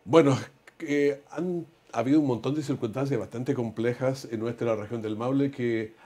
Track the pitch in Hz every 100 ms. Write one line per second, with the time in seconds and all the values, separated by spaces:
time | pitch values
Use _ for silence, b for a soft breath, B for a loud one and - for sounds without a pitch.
0 | - 160 143 123 107 - - - 156 147
1 | 143 139 - 143 180 175 151 _ _ 117
2 | 120 156 143 117 131 151 139 135 117 101
3 | 139 127 95 117 127 127 117 107 117 120
4 | 135 135 - 113 117 120 117 107 104 117
5 | 110 110 120 139 139 139 120 113 110 -